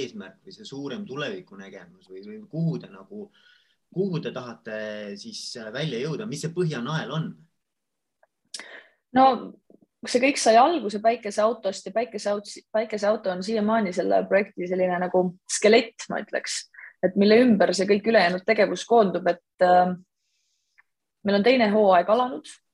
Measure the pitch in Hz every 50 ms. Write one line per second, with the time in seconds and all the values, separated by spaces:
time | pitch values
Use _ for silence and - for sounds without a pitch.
0 | 131 117 110 104 95 95 - _ _ - - - 107 - 135 139 143 135 120 104
1 | 101 110 127 143 147 127 101 92 90 _ 98 98 95 98 98 95 90 87 90 _
2 | _ _ 92 95 101 104 107 110 104 - - 160 165 160 135 120 110 95 98 95
3 | 98 _ 101 104 101 - _ _ _ _ _ _ _ _ _ _ _ _ - 165
4 | 196 196 175 156 - 117 - 131 120 120 113 - - 113 110 107 107 107 107 104
5 | 104 101 101 101 - 117 104 - - - - 120 113 107 110 135 156 151 120 113
6 | 135 160 147 113 110 110 127 - - 165 - 180 180 160 147 120 117 143 156 151
7 | 113 113 147 160 - - - _ _ _ _ _ _ _ _ _ _ _ _ _
8 | _ _ _ _ _ _ _ _ _ _ - - - - - - - _ _ _
9 | _ _ - 254 269 269 247 - - - - - _ _ - _ _ _ _ _
10 | - - - 247 247 277 277 - - 240 220 233 254 320 349 302 214 208 208 202
11 | 214 226 240 233 233 202 202 214 208 220 233 226 - 190 190 - - 190 190 226
12 | - - - 202 - 202 208 208 208 - - - _ _ - 214 226 226 220 202
13 | 202 202 214 220 - 190 180 180 185 208 226 220 208 214 226 233 214 175 180 185
14 | 170 196 196 190 185 185 190 196 208 214 - - 175 180 180 185 185 180 180 175
15 | 185 180 - 185 180 180 175 _ _ - - - - 208 220 247 254 - _ -
16 | - - - - - - - - - - - - - _ _ - - - _ -
17 | - 180 - 202 202 208 214 233 254 247 220 190 180 175 180 190 185 202 208 208
18 | 208 220 226 214 180 175 180 185 - - 220 214 196 180 180 180 - - 233 233
19 | 214 185 175 170 180 175 170 - _ _ _ - 180 180 180 180 180 185 180 175
20 | - _ _ _ _ _ _ _ _ _ _ _ _ _ _ _ _ _ _ _
21 | _ _ _ _ - 202 202 202 196 240 262 254 226 208 202 214 214 196 185 175
22 | 180 202 214 247 254 254 277 311 - - - _ _ _